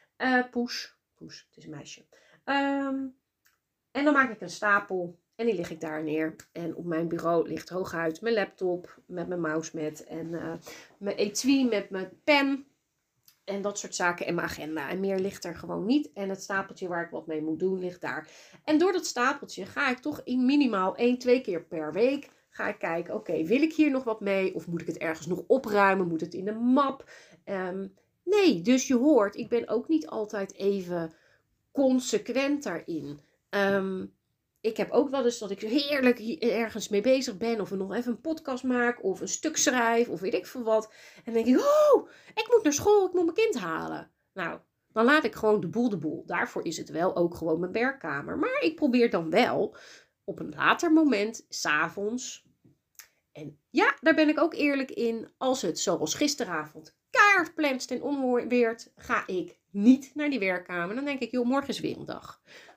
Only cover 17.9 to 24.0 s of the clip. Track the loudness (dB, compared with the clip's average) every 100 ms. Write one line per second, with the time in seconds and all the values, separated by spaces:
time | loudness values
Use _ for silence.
17.9 | -8 -8 -8 -10 -18 -20 -10 0 4 4
18.9 | 2 -2 0 0 0 -8 -12 -8 -2 -2
19.9 | -2 -4 -8 -4 0 4 6 4 2 0
20.9 | 2 2 2 4 2 2 -6 -6 -8 -4
21.9 | 2 2 0 -6 _ _ -8 -6 -4 -4
22.9 | -4 -4 -8 -4 -2 2 2 2 2 2
23.9 | 2